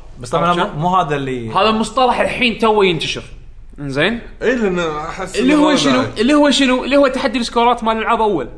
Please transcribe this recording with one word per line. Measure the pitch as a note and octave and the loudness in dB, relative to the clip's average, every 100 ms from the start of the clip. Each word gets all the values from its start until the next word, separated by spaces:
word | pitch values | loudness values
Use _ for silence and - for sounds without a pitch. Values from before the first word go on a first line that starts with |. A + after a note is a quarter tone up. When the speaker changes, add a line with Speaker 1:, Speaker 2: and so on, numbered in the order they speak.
| - - | -18 -14
Speaker 1:
بس | B2 | -4
طبعًا | D#3+ E3+ | 0 2
Speaker 2:
عرفت | F3 | 2
Speaker 1:
مو، | G3+ | 0
Speaker 2:
شلون؟ | D3+ | -2
Speaker 1:
مو | F3 F#3 | 0 2
هذا | E3 D3 | 2 -2
اللي | C3+ B2+ A2+ | -2 -4 -4
Speaker 2:
هذا | E3+ G#3+ | 0 2
المصطلح | A3 A3+ - B3+ A3 | 0 -2 0 2 2
الحين | G3 - A#3+ G3+ | -2 0 -2 0
توه | A3+ G#3+ F#3+ | 2 4 2
ينتشر. | E3 - B2 - - - - - - | 2 -4 -8 -10 -16 -18 -18 -18 -12
انزين؟ | C#3+ C3+ F3 A#3 - - | -6 -2 -2 -2 -8 -6
Speaker 3:
اي، | F#3 B3 | -2 0
لأن | G#3 F3 | 0 0
احس | E3 D3+ D#3+ F3 F#3 - | -2 -4 -8 -10 -8 -2
Speaker 2:
اللي | B3+ | 2
Speaker 3:
إنه | D4+ | 4
Speaker 2:
هو | D4+ | 4
Speaker 3:
ما | C4+ | 2
Speaker 2:
شنو؟ | C4+ | 2
Speaker 3:
داعي. | C4 C4 - | 2 0 0
Speaker 2:
اللي | A#3+ | 2
هو | D4+ D4 | 4 4
شنو؟ | B3+ C4+ B3+ | 4 2 2
اللي | A#3 C#4+ | 2 4
هو | C#4 | 4
تحدي | B3+ C4+ A#3+ | 2 -2 -2
السكورات | A#3 A#3+ A#3 A#3+ | -2 0 2 2
مال | A3+ A3 | 0 -2
الألعاب | G#3 A3+ | 0 0
أول. | A3 E3+ A#2 | 0 0 -4